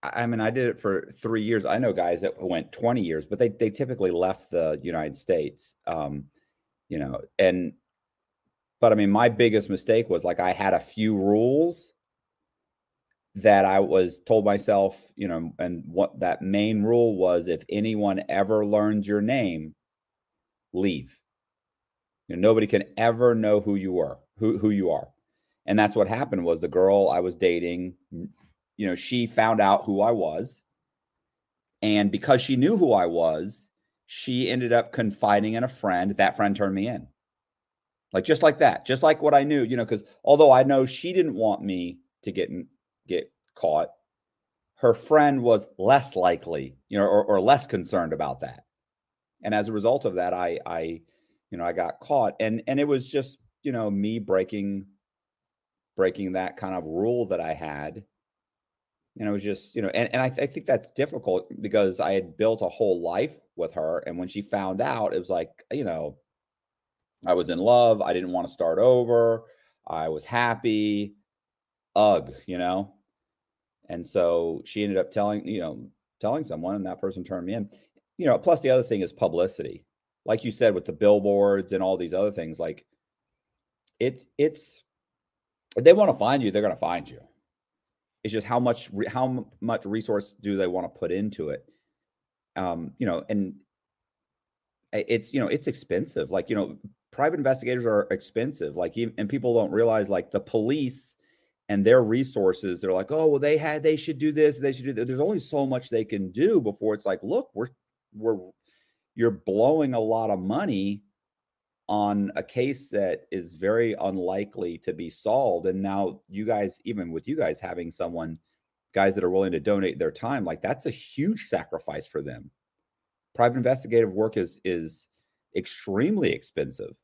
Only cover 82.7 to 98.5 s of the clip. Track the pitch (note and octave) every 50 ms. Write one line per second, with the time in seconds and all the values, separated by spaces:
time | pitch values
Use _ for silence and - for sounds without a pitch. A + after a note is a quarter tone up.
82.7 | D#2 - _ _ _ _ _ _ _ _ _ _ _ _ _ _ _ _ _ _
83.7 | _ _ _ _ _ _ A#2+ B2+ C3 B2+ - _ _ - C#3+ D#3 D#3 - - -
84.7 | - - _ _ _ _ _ _ _ _ _ _ _ _ _ _ _ _ _ _
85.7 | - - B2 D#3 F3 G3+ G#3 F#3 C3+ - G#2 A2+ C3+ C#3+ B2 G#2 F#2 G#2 G#2 G2+
86.7 | E2+ - - E2 F2 F2 F2+ - - - - _ _ _ _ _ _ _ _ _
87.7 | _ _ _ _ _ _ _ _ _ _ _ A2 G#2 A2 G#2 - A#2+ B2 B2 B2
88.7 | A#2+ - - - G2+ G2 G#2+ - - B2 C3 C3 B2+ B2 - - _ _ - A#2
89.7 | A2+ A2 - G2 G#2 A2+ G#2+ - A2 G2+ G2+ - - _ - G2+ G2+ F#2+ F#2+ F2+
90.7 | F2 F#2 F2 E2 _ - - F2 F2+ F#2+ G#2 G#2+ G2+ - D#2+ D2+ C#2+ - _ _
91.7 | _ _ _ _ _ _ _ _ _ _ _ _ _ _ _ _ _ - F#2+ F2+
92.7 | E2+ E2+ E2 C#2 - _ B2+ G2+ E2+ D#2+ - - G#2+ G2+ G2 F#2 - - _ _
93.7 | _ _ _ _ _ _ _ _ _ _ _ _ _ _ _ _ _ _ _ _
94.7 | _ _ _ _ - G#2 - - A#2 A2+ G#2 - - C#3 A#2 F#2 - D3+ - -
95.7 | C3+ - - _ - F#2 C#3+ D#3+ - - D#2 C#2+ F2+ F#2+ F2 - A#2 G#2 G2 -
96.7 | - - _ - _ _ _ _ _ - C#3 D#3 E3 E3 C#3 C#3 C3 C3 A#2+ A#2+
97.7 | B2+ B2 A#2+ A#2 G#2+ G2+ G2+ - G2 F#2+ - - _ A2 A#2+ C#3